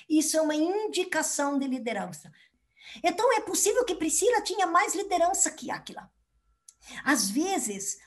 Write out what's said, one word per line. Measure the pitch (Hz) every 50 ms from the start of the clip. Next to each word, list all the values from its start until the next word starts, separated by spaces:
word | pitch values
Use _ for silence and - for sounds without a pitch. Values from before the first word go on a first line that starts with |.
| - -
Isso | 302 311 285 - -
é | 311
uma | 311 302 302
indicação | 302 320 349 392 427 427 427 - 359 359 370 - 320 294 - - - 285 285 285
de | 269 277 262
liderança. | 254 254 220 233 220 196 180 180 175 - - - - - _ _ _ _ _ _ _ - - - - - -
Então, | 349 349 381 440 539
é | 466 427
possível | - - 370 - - 403 480 508 494
que | - -
Priscila | - 320 320 - - 381 480 494 415
tinha | 415 - 359 415 370
mais | 339 339 359 415 427 -
liderança | 370 403 392 359 339 330 349 381 - - -
que | - - - -
Áquila. | - - - - - - - - _ _ _ _ _ _ _ _ _ _ _ - - _ - - - - -
Às | 254 294 226 196 196
vezes, | 202 285 339 392 381 285 - 220 202 190 - - - - -